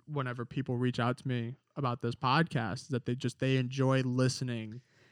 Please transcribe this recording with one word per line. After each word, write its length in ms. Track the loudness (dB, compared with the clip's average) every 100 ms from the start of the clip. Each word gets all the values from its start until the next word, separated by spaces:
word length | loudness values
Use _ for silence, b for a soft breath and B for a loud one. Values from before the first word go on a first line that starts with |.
| -8
whenever 340 | -4 -4 -4 -6
people 320 | -4 -2 0
reach 220 | 0 2
out 180 | 0 0
to 100 | -2
me 260 | -2 -4 -8 _ -4
about 260 | -4 -2
this 140 | -4 -2
podcast, 600 | 2 4 4 0 -2 -4
is 40 | -4
that 180 | -4 -2
they 80 |
just, 240 | -2 -2 -2
they 200 | 2 2
enjoy 440 | 2 2 4 4
listening 800 | 2 2 2 0 -4 -6 -8 -12 -18 b b